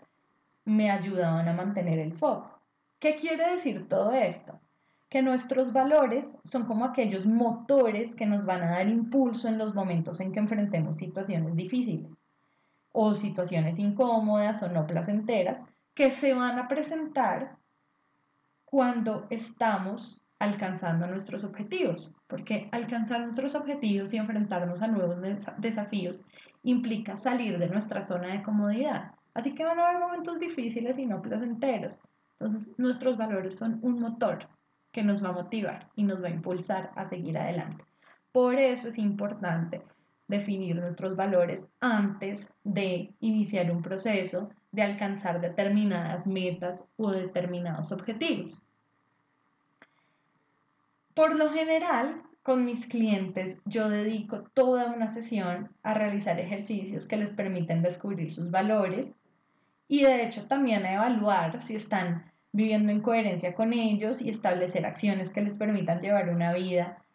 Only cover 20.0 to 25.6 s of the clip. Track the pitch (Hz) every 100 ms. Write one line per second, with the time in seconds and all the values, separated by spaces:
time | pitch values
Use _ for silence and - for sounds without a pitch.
20 | - - _ - 208 202 190 175 175 165
21 | 175 190 196 202 202 - 208 370 269 165
22 | - - - - - 208 - 233 220 240
23 | 214 240 233 233 269 294 285 285 214 196
24 | 196 226 214 214 202 180 175 180 220 208
25 | 175 175 190 202 - -